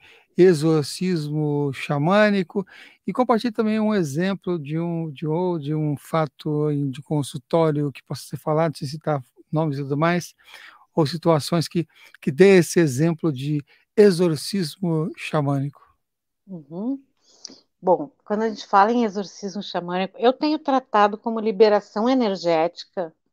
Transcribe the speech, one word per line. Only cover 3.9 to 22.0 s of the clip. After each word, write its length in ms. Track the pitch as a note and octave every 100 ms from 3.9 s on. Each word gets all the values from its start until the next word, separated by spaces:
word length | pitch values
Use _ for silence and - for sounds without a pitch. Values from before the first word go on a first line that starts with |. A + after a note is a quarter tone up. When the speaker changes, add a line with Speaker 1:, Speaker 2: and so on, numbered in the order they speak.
Speaker 1:
exemplo 640 | G#3 D#3 C#3 F#3+ F#3+ F#3 F3
de 180 | C#3 D#3+
um, 320 | E3+ E3 D#3+
de, 140 | C3 D#3
ou 320 | D#3+ F3+ E3+
de 140 | C#3
um 220 | D#3 D3+ C#3+
fato 760 | - E3 D#3 - D#3+ D3 D3+
em, 180 | D3 C#3+
de 100 | C3
consultório 920 | - D3+ C3+ D3 - E3 D#3+ D3 D3
que 100 | -
possa 220 | - C#3+
ser 120 | - D3+
falado, 400 | - D#3 E3 -
sem 120 | C3+
citar 340 | D3+ - C#3+ - _ _
nomes 260 | D#3 D#3+ C#3
e 40 |
tudo 140 | C#3 C#3+
mais, 380 | E3 F3 - _ - - - - _
ou 140 | - C#3+
situações 640 | D#3+ F3 D#3 - E3+ -
que, 180 | F3 D#3+ _ - -
que 120 | -
dê 260 | C3+ G3 F#3+
esse 220 | D#3+ F#3
exemplo 520 | D#3+ B2 E3 D#3+ E3+
de 320 | B2+ C#3 D3 - _ _ -
exorcismo 1120 | G#3 E3+ F3+ D3+ - G3+ D#3 - F3 D#3+ D#3 -
xamânico. 640 | - D#3 C#3+ C#3 C#3+ - _ _ _ _ _ _ -
Speaker 2:
Uhum. 520 | F3 C#3 E3+ A#3 C4+ - _ _ _ - - _ _
Bom, 300 | F#3 E3 - _
quando 180 | - G#3
a 60 | A3+
gente 180 | G#3 -
fala 240 | G3+ G#3
em 140 | A#3+
exorcismo 580 | A3+ F#3+ F3+ - G3+ F#3+
xamânico, 540 | F#3+ F#3 F3 F3+ F#3+ -
eu 140 | A#3
tenho 260 | C4 D4+ D4+
tratado 580 | D4+ C4 - G#3 G#3 G#3
como 220 | A#3 A3+
liberação 680 | A3 F#3+ G#3+ G#3 G3+ G#3